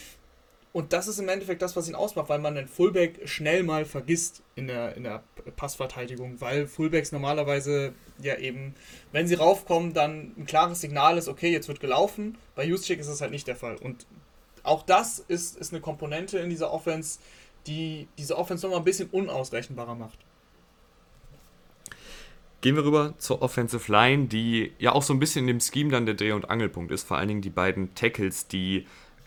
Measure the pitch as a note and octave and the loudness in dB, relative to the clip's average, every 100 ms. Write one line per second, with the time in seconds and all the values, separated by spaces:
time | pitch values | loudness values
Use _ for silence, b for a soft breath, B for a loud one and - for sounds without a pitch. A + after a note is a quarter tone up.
0 | B B _ _ _ _ _ F3 C#3+ E3+ | B B _ _ _ _ _ -6 0 0
1 | G3 G#3 F#3+ G3 F#3 F3 F3+ F3 E3 - | 0 -6 -2 -4 -4 -4 -2 -4 -4 -2
2 | G#3 E3+ D3 D3 D3+ D3 C3+ - F#3 F#3 | -2 -2 -2 0 0 -4 -6 2 4 6
3 | E3+ - C#3 - D3+ F3+ E3+ D#3 D3+ C#3 | 2 0 -10 -4 2 2 2 0 -2 -6
4 | B2+ E3 - - _ - C3 B2 A#2 - | 0 0 0 -8 _ -10 -6 -4 -6 -6
5 | B2 A2 - - - - C#3 - C3 B2+ | -10 -10 -14 -18 -16 -10 -8 -6 -8 -6
6 | B2 B2+ B2+ B2 B2+ C#3+ C#3+ - D#3 D#3+ | -10 -8 -10 -8 -2 -2 -2 -2 2 2
7 | - D3 C#3 D3+ C#3+ C#3 C#3 C#3+ C#3 - | 0 -2 -2 0 0 0 0 0 -2 -8
8 | - - C#3 - C3 B2+ C3+ - B B | -20 -10 -6 -4 -6 -8 -12 -14 B B
9 | B D3 E3+ E3+ D#3+ F#3+ - E3+ F3 D#3+ | B 0 2 6 6 6 4 2 2 2
10 | D3+ D#3 D3 - C#3+ D#3 E3+ E3+ D3 C#3+ | 2 0 -12 -14 0 4 4 2 -4 4
11 | D3+ E3+ E3+ C3 E3+ E3 - C#3 C3+ C3 | 4 4 -2 -2 2 0 -2 -6 0 4
12 | G3+ G#3+ G#3 A3 - - D#3 F#3+ - E3 | 2 0 -8 -10 -14 -4 0 0 0 -4
13 | D3 C#3+ C#3 D3 B2+ A#2+ A#2+ G#2+ B2+ A#2 | -4 -6 -6 -6 -8 -8 -8 -8 -10 -12
14 | - - - - _ - - D#3 - F#3 | -16 -20 -20 -20 _ -8 0 0 6 4
15 | A#3 - - F3 - - F3 E3 D#3+ D3 | 4 -6 -2 -2 -4 -10 -10 -10 -8 -8
16 | D3 D#3 F#3+ F#3+ F3 E3 D#3 D#3+ E3 D#3+ | -6 -6 -4 -4 -2 -2 -2 -2 -2 -4
17 | D#3 - B B B B - D3+ D#3+ D#3 | -4 -10 B B B B -10 -6 -6 -8
18 | C#3+ - C#3 D#3+ F3 F3 F#3+ F3 E3 F#3+ | -12 -10 -4 -2 -2 -4 -2 2 2 2
19 | F3 F#3 F#3+ - C3 A#2 B2 B2+ A#2 A#2 | 0 -2 -2 -4 -4 -4 -6 -10 -8 -8
20 | A2 - _ _ _ _ _ _ _ _ | -12 -16 _ _ _ _ _ _ _ _
21 | _ - - - - - - - - B | _ -20 -20 -20 -20 -20 -20 -20 -20 B
22 | B B B B - - B2+ D3 D3 D3+ | B B B B -20 0 4 4 6 4
23 | D3+ - - B2+ B2+ - A#2 A#2+ - G#2 | 2 -4 -4 0 0 0 -2 -2 4 6
24 | B2 C#3+ B2+ A2 A2+ A#2 G#2 - A#2+ C#3+ | 8 6 2 0 2 2 0 2 4 4
25 | C3+ C3+ D3 - B2+ A#2+ - C3+ D3 C3 | 4 2 2 2 2 2 0 0 2 2
26 | A2+ G2+ G#2+ G#2 - A2+ G#2+ - E2+ F#2 | 2 2 2 0 0 0 0 -2 -4 -4
27 | - C#2 G2 G#2 G2 F2 F#2 F#2 F#2 - | -2 -2 0 -2 -2 0 2 0 -4 0
28 | A2+ - F#2+ - - F#2+ F#2 F#2+ B B | -2 0 -2 -2 -4 -2 0 -2 B B
29 | B B | B B